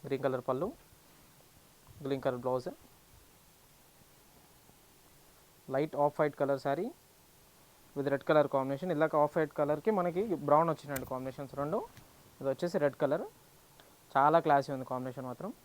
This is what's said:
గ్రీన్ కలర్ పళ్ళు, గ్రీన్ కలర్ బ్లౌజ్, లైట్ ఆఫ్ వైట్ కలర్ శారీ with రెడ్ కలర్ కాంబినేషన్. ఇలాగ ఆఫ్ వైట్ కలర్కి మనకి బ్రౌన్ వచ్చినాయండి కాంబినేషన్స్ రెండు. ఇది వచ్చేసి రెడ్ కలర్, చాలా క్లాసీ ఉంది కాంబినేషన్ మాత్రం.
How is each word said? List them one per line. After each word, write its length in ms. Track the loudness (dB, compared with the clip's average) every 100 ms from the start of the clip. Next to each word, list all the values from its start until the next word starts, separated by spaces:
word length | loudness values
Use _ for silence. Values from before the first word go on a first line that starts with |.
| -4
గ్రీన్ 160 | -2
కలర్ 180 | 0 -2 -2
పళ్ళు, 180 | -2 -2 -6 -20 -20 -20 -20 -20 -20 -20 -20 -20 -20 -20 -12
గ్రీన్ 180 | -6 -2
కలర్ 160 | -2 -4 -2
బ్లౌజ్, 240 | -4 -4 -14 -20 -20 _ -20 -20 -20 -20 -20 -20 -20 -20 -20 -20 -20 -20 -20 -20 -20 -20 -20 -20 -20 -20 -20 -20 -20 -20 _ -4
లైట్ 200 | -2 0 2
ఆఫ్ 120 | 0 2
వైట్ 160 | 0 2
కలర్ 200 | -2 0
శారీ 220 | -2 -2 -4 -10 _ _ _ -20 -20 -20 -20 -20 -14 -6
with 120 | -2
రెడ్ 120 | -2 4
కలర్ 200 | 4 4
కాంబినేషన్. 360 | 2 0 -4 -2
ఇలాగ 220 | 0 2 2
ఆఫ్ 100 | 2 2
వైట్ 160 | -2 -2
కలర్కి 320 | -2 0 0 0
మనకి 240 | 0 -2 -2 -2 4
బ్రౌన్ 200 | 4 4
వచ్చినాయండి 340 | -2 -6 -8 -6
కాంబినేషన్స్ 400 | -8 -8 -10 -12 -6
రెండు. 180 | -4 -4 -6 -16 -20 -20 -20 -6
ఇది 80 | -4
వచ్చేసి 240 | -2 -2 0
రెడ్ 120 | 0 2
కలర్, 220 | 0 0 -4 -14 -20 -20 -20 -20 -20 -20 -2
చాలా 240 | 4 6 6
క్లాసీ 260 | 4 2 2
ఉంది 120 | -8 -6
కాంబినేషన్ 340 | -6 -6 -10 -10
మాత్రం. 200 | -10 -12 -12